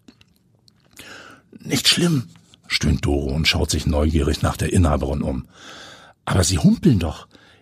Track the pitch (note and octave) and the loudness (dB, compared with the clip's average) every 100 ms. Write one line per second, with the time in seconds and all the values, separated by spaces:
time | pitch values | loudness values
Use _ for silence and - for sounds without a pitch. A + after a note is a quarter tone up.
0 | _ _ _ _ _ _ _ _ _ - | _ _ _ _ _ _ _ _ _ -20
1 | - - - - _ - - - - - | -20 -20 -20 -20 _ -18 -6 -2 0 2
2 | F3 D3 - - _ _ - - - - | 2 0 -2 -12 _ _ -8 -2 0 0
3 | C#2+ C#2+ C#2 D2 E2 D#2+ - D2+ D2+ D2 | 0 -2 -2 -2 0 0 0 -2 0 0
4 | D#2 D#2 C#2+ - - - - F#2+ D#2+ C#2+ | 2 2 0 0 -2 -2 0 2 2 2
5 | C#2+ C#2+ - B1+ - - - - - - | -2 -4 -4 -6 -10 -18 -20 -20 -20 -20
6 | - _ - F#2+ F2+ F2 F#3+ A3+ E3 G2+ | -20 _ -2 0 2 4 4 4 4 2
7 | D#2+ - - - - _ | 0 -6 -16 -20 -20 _